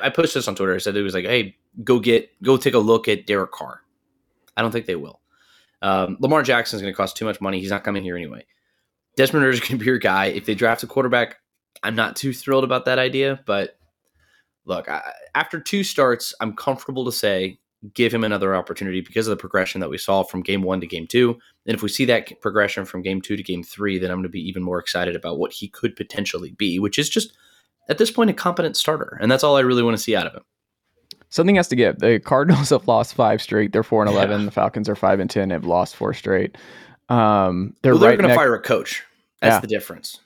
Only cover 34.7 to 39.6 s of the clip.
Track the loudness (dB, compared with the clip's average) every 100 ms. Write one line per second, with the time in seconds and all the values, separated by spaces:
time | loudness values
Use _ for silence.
34.7 | -2 -4 0 2 2 0 -2 -2 -2 0
35.7 | 0 0 -4 -6 -4 -2 -2 -2 -8 -20
36.7 | -20 -20 _ -2 2 4 4 2 0 -6
37.7 | 0 4 6 6 6 4 4 4 0 0
38.7 | -2 -2 -10 -14 _ _ _ 2 2